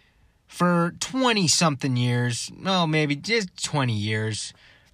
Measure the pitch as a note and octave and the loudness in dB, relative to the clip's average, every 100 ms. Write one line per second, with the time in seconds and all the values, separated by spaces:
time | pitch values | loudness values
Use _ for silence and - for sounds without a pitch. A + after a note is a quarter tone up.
0 | _ _ _ _ _ - F3 F3 E3+ E3+ | _ _ _ _ _ -2 2 2 0 -2
1 | - C4 C4 A3 E3+ - E3+ C3+ C#3+ B2 | -6 0 2 4 2 4 2 2 0 0
2 | B2 B2 B2 A#2 - - F#3 F#3+ E3 D#3 | 2 2 0 -2 -8 -8 -2 0 2 2
3 | D3+ C#3+ F#3+ A3+ F#3+ - - D3 C3 A2 | 0 -2 -2 -2 -2 -6 -4 -2 0 0
4 | G#2 G#2+ A2 G#2 - - - - _ | -2 -2 -2 -4 -8 -14 -20 -20 _